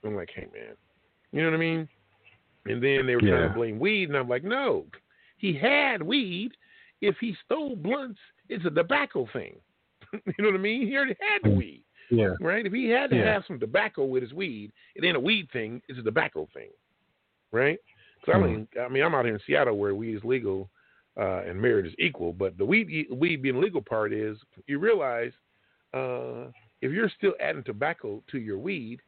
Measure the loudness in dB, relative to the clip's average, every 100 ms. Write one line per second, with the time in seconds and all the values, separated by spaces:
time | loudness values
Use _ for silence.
0 | -6 -8 -8 -12 -14 -16 -16 -18 _ _
1 | _ _ _ -2 0 2 0 -2 -4 _
2 | _ _ _ _ _ _ -6 0 2 2
3 | 4 4 6 6 4 0 -2 0 0 2
4 | 0 0 0 -2 -2 -2 0 -2 -4 -20
5 | _ _ _ _ -2 2 2 4 2 -2
6 | 0 0 0 -4 -8 -10 _ -20 -20 _
7 | -2 0 -4 -6 -4 -4 -2 -6 -2 -4
8 | -4 -12 -20 _ _ -4 0 0 2 2
9 | 0 -2 -4 -4 -8 -14 _ _ _ _
10 | -14 -10 -6 0 2 2 0 0 0 0
11 | 0 -2 -2 2 4 2 0 -10 _ _
12 | 0 2 2 2 0 0 0 -2 2 2
13 | 4 4 4 2 -2 -6 0 2 0 0
14 | 0 0 -2 -6 -6 -6 -12 _ _ 0
15 | 2 2 2 0 0 -4 -4 -8 -12 -4
16 | 0 0 0 -4 -8 -12 -18 -20 _ _
17 | _ _ _ _ _ 0 2 0 _ _
18 | _ _ 4 6 6 2 -6 -8 -2 2
19 | 2 4 2 0 2 4 4 2 0 0
20 | -4 -6 0 0 0 -4 -6 _ _ _
21 | _ -4 -2 -2 -4 0 4 4 2 0
22 | -2 0 -4 -2 -4 0 2 2 2 -4
23 | -4 -2 0 0 0 0 0 0 -4 -2
24 | -2 -2 -4 -8 _ -20 -8 -2 2 2
25 | 0 -2 -4 -8 _ _ _ _ _ -6
26 | -4 -4 -6 -10 -14 -18 _ _ -4 0
27 | 0 2 0 0 -2 -4 -6 -4 -4 -4
28 | -8 -10 -8 -8 -6 -6 -4 -6 -8 -12